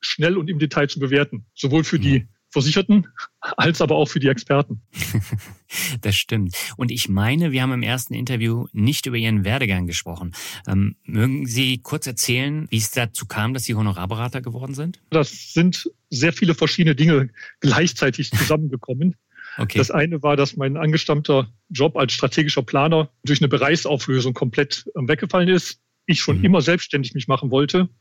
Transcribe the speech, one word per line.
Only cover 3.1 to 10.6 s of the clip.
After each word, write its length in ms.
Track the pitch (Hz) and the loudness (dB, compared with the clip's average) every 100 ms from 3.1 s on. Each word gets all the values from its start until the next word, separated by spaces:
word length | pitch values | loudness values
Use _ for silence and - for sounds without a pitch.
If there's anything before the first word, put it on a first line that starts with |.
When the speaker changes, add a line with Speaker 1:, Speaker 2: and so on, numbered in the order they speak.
| - - _ | -4 -18 _
Speaker 1:
als 420 | - - 160 165 | -8 0 0 2
aber 140 | 151 156 | 2 2
auch 100 | 143 | 2
für 140 | 160 | 2
die 80 | 135 | 2
Experten. 560 | 127 - 143 - - - | 0 2 0 0 -4 -12
Speaker 2:
<laughs> 1080 | - - 110 - 104 - - - - 180 123 | -10 -4 -4 -2 -6 -8 -20 -12 -8 -6 -4
Das 140 | 104 95 | -2 -2
stimmt. 400 | - 113 92 - - 104 | 0 -2 -2 -4 -8 -4
Und 140 | 123 | -4
ich 180 | 117 - | -2 -2
meine, 420 | 98 110 151 170 | 0 2 2 0
wir 120 | 131 | 0
haben 80 | 131 | 0
im 100 | 123 | -2
ersten 320 | 110 123 - | -2 -4 -4
Interview 540 | 117 127 120 113 117 - | -6 -4 -2 0 -2 -4
nicht 340 | 110 113 156 135 | 0 0 0 -4
über 100 | 117 | -2
Ihren 260 | 113 104 | 0 0
Werdegang 440 | 95 135 113 92 87 | 0 0 0 -2 -2
gesprochen. 460 | 85 90 85 87 - - - | -6 -8 -10 -10 -10 -14 -12